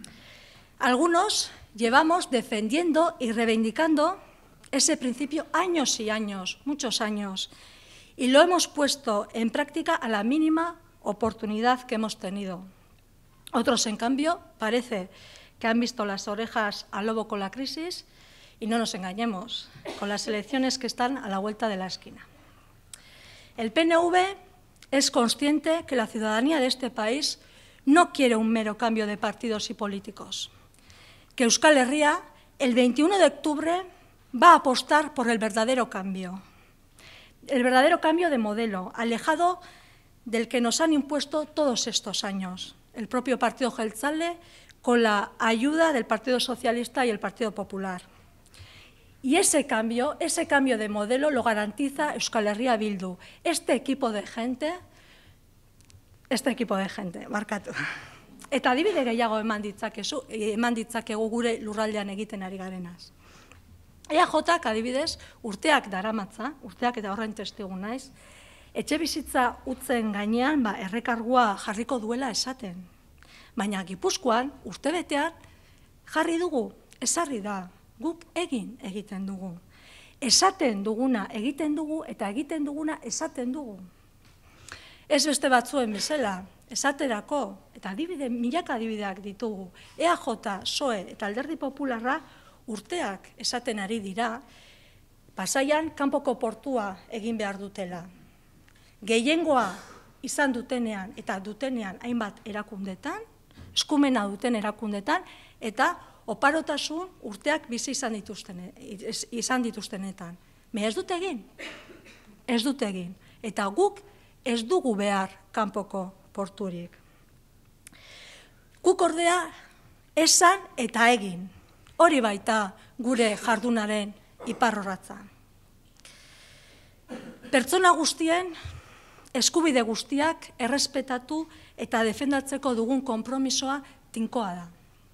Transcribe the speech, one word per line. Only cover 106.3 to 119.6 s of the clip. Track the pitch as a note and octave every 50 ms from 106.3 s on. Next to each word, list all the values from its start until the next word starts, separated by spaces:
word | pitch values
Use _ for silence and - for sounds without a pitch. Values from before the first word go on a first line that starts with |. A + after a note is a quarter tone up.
| G#3 - - C#4+ D4+ D#4+ D4 - D4 C#4 - - D4+ E4 F#4 F#4 - -
urteak | - A#3 G3+ - - D4 D4+ D4+ D4+ -
bizi | A#3+ A3+ - C#4+
izan | B3+ - C#4 A3+ A3
dituzten, | G#3 - - G#3 - - - F#3 F3 F3+ G#3 -
iz-, | - - - G#3 F#3 - - A3+ - - -
izan | A#3+ A#3 G#3+ - B3+ B3+ A#3+
dituztenetan. | A3+ G#3+ G#3+ F#3 - - F#3 G3 G3 F#3+ - F3+ E3+ F3 - - - - - _ _ -
Me | G#3 G#3
ez | A3 G#3+
dute | F4+ F#4 - F#4
egin? | E4+ F#4 G4 D4+ G#3+ - - - - - - - - - - - - - - - - - - - - -
Ez | - A#3+ A#3 G#3+
dute | C#4+ C4+ C#4+ A#3 G3+
egin. | F#3+ F#3 F3+ F3 F#3+ - - - - -
Eta | - A3 F#3+ - G3+ G3
guk | G3+ E4+ G4 G4+ G4+ - - - - - - - - - -
ez | B3+ A#3 A#3 A3+
dugu | A#3 F#4 F#4 C#4 C4 G#3+
behar | G3 G3+ G3+ G3+ G3 F#3+ F#3+ - - - -
kanpoko | - A#3 G#3+ G3+ - G#3 F#3+ - - G3 F#3 F#3+ - - - - -
porturik. | G3+ G3 F#3+ - - G3+ F#3 F3 E3+ F3 F3 - - - - - - - _ - - - _ _ _ _ - - _ - - - - - - - - - - - - - - - _ - - - - -
Guk | F4 F#4 -
ordea | F#4 E4+ D#4+ E4 E4+ E4+ F4 F4+ E4 D#4+ - -